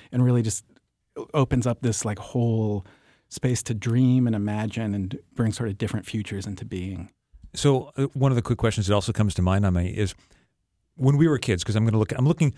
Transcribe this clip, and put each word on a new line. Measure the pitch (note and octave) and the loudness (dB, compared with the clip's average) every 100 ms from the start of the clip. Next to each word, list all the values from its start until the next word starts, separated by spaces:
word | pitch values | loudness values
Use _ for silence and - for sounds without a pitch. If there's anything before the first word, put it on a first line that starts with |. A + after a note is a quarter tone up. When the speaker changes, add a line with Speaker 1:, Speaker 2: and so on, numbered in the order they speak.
| - | -6
Speaker 1:
and | B2 B2 | 0 4
really | B2 | 4
just | A2 - - _ _ _ _ - - | 0 -4 -10 _ _ _ _ -14 -4
opens | D3+ C3 B2+ B2 | 0 2 2 0
up | A#2 | 0
this, | A#2+ G#2+ G#2+ | -2 -2 -4
like, | F#2 | -6
whole | - B2 A#2 A2+ G#2+ G#2 - _ _ _ _ | -6 -2 0 0 0 -4 -8 _ _ _ _
space | - B2+ A#2+ | -6 -2 -2
to | - | -4
dream | A2 A#2+ A#2+ B2+ B2+ A#2+ | -6 0 2 4 4 2
and | G#2 | 0
imagine | G#2 G#2+ G#2+ A2+ G#2+ G2+ | -2 -2 -4 -4 -4 -4
and | F#2+ C3+ - - | -4 -8 -8 -4
bring | A2+ | -2
sort | - A2+ | -2 -6
of | G2 | -4
different | A2 A2 - | -4 -6 -6
futures | A2 G2 G2 G2+ | -8 -6 -8 -10
into | G2 | -10
being. | - F#2+ F#2 F2+ F2+ _ _ - - | -10 -8 -8 -10 -12 _ _ -20 -16
Speaker 2:
So, | - C#3+ C3 - - | 0 2 2 0 -4
uh, | C#3 | -4
one | C3+ C3+ | 0 2
of | A#2+ | 2
the | |
quick | - A#2 | 0 0
questions | A2+ G#2+ F#2+ | 0 0 2
that | G#2 | 0
also | G#2+ | 0
comes | - G#2 F#2 | 0 0 2
to | |
mind | F2+ F#2+ G2+ | 2 2 2
on | |
me | F2 F2+ | 2 0
is, | - F#2+ - _ _ _ _ _ _ _ - | -2 -4 -6 _ _ _ _ _ _ _ -2
when | C3 C#3+ | 2 4
we | D#3+ | 4
were | D3 | 2
kids, | - F#2 | 0 -2
'cause | - G#2+ | 0 0
I'm | A2+ | 2
gonna | G#2+ | 2
look, | G#2+ - | 0 0
I'm | C#3 | 0
looking | - D3 | 2 0